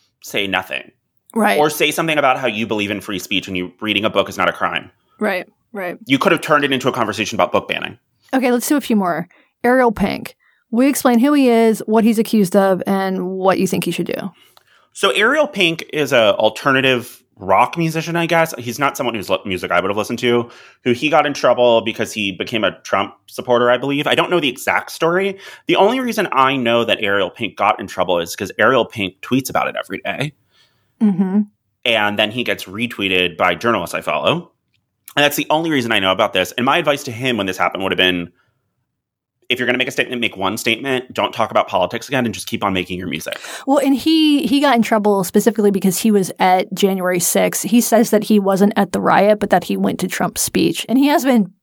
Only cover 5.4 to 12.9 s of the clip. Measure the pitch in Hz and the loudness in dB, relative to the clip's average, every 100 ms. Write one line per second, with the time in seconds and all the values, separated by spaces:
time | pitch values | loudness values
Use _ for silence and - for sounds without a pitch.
5.4 | - _ _ 202 175 - - 135 202 156 | -8 _ _ -10 -10 -10 -2 0 2 0
6.4 | - 147 143 131 127 123 107 101 101 101 | 2 2 2 0 -2 -2 -2 -2 -4 0
7.4 | 87 101 - 80 - - _ _ _ 269 | 0 0 -2 -6 -8 -12 _ _ _ -2
8.4 | 247 240 - 294 - 214 180 156 175 _ | 0 0 0 -2 0 0 0 -4 -8 _
9.4 | _ _ 240 254 240 208 196 67 - - | _ _ 2 4 2 2 -2 -4 -10 -18
10.4 | _ _ _ 233 277 262 254 233 277 294 | _ _ _ 0 2 2 2 4 4 4
11.4 | 254 226 226 220 - 220 220 220 214 220 | 4 4 4 2 0 2 4 2 2 2
12.4 | 180 202 196 185 - | 4 4 2 2 0